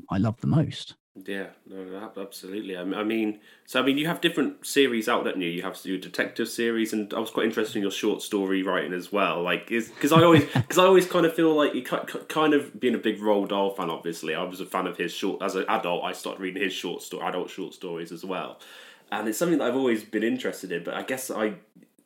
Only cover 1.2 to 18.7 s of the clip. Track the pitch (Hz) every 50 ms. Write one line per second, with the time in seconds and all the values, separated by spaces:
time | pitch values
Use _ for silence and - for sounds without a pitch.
1.2 | 92 98 98 98 95 90 - _ _ - 95 95 95 92 92 98 107 110 - 98
2.2 | 98 - - - - 92 98 107 107 95 92 87 90 95 92 101 107 107 113 113
3.2 | 110 107 104 - - - - - _ - - 127 127 139 135 143 151 165 165 -
4.2 | - 165 170 - 139 - - - - - - 139 139 127 120 113 110 120 120 107
5.2 | - - - 92 90 85 87 87 92 95 90 - - - 95 90 90 87 - -
6.2 | 123 - - - 117 110 - - 117 117 113 113 110 110 - 107 104 101 - -
7.2 | 113 - - - 107 113 113 120 107 - - 110 98 98 95 - - 107 98 -
8.2 | - - - 101 98 95 98 95 95 98 92 90 73 78 90 92 90 - 101 101
9.2 | 98 87 80 85 87 90 90 87 - - 110 117 113 - - - - 143 160 160
10.2 | 165 175 165 151 143 - - 143 - - - 175 185 190 190 180 180 180 - 180
11.2 | 165 160 165 - 165 160 156 151 147 135 - 123 123 - 175 - - - - 151
12.2 | - - - 160 156 147 147 143 127 - - - - 123 113 101 - 113 101 98
13.2 | 104 107 104 98 98 90 101 101 98 98 98 - 92 82 80 80 - 85 85 -
14.2 | 80 80 78 82 92 90 92 92 92 - - 92 92 92 87 - 92 85 - -
15.2 | - 98 90 - 92 98 90 95 - - 107 - - 87 87 80 - 90 92 -
16.2 | - 98 - - 95 92 92 95 101 95 92 - - 92 80 - - - 90 -
17.2 | 85 90 87 92 85 - - - 92 - - - - 90 85 82 85 85 - 85
18.2 | 90 95 92 90 76 62 - - - -